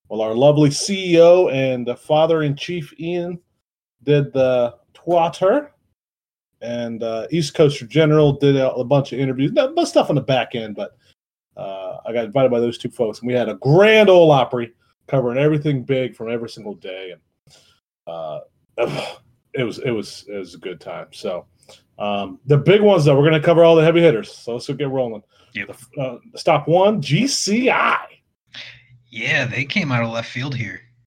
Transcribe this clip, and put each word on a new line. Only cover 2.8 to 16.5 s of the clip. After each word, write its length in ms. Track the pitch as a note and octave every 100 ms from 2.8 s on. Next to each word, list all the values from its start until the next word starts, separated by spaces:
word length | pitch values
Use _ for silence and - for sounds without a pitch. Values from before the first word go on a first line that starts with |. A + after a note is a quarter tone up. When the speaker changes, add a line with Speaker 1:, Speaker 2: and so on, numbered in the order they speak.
| D3 -
Speaker 1:
Ian 400 | E3 F3 F3 F3 _ _ _ _ _ _
did 280 | - D3 C#3
the 440 | C3+ C3 B2+ A#2+ - _
Twitter, 760 | _ - E3+ E3+ - C#4 C#4+ D4 _ _ _ _ _ _ _ _ _
and, 400 | A2+ A#2+ A#2 A2+
uh, 240 | A2+ A2+ G#2+
East 220 | E3 D3
Coaster 320 | - D3+ C#3+ A#2
General 460 | D3+ D#3 D3+ D3
did 240 | C3+ C#3+ C#3
a, 160 | C3
a 120 | B2
bunch 280 | B2 C#3+ -
of 60 | B2
interviews, 340 | C3+ B2+ C#3+
no, 220 | D4 C4+
but 100 | E4
stuff 240 | E4+ D4+ -
on 60 | D3
the 60 |
back 320 | A2+ B2+ A2+
end. 220 | A#2+ A2 G#2
But, 200 | G2 _ _ _ _ _ _ -
uh, 400 | G2 F#2+ F#2 - -
I 60 |
got 100 | A#2
invited 260 | A2 B2 B2+
by 100 | A#2+
those 180 | A#2+ A#2
two 100 | A#2+
folks, 300 | - A2+ G#2+
and 80 | A#2+
we 60 |
had 160 | B2 A2
a 60 | G2+
grand 520 | C3+ E3 G#3 A3 G3+
ole 220 | F3+ E3
Opry 400 | C#3 A#2+ B2 A2+ _ _ _ -
covering 280 | C3+ B2 B2
everything 460 | D3+ D#3 D3+ C3+
big 340 | A#2 C3 B2 -
from 140 | A2+
every 180 | A#2+
single 260 | A2+